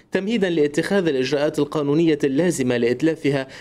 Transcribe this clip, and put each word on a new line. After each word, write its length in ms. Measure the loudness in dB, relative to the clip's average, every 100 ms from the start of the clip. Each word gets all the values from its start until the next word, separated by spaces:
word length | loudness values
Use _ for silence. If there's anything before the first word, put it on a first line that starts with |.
| _
تمهيدا 380 | -4 -2 0 0
لاتخاذ 580 | 2 0 0 0 0 0
الإجراءات 500 | 0 0 0 0 -2
القانونية 600 | -2 -2 0 2 2 2
اللازمة 520 | 0 0 0 0 0 0
لإتلافها، 680 | 0 0 -2 0 -2 -2 -4 -14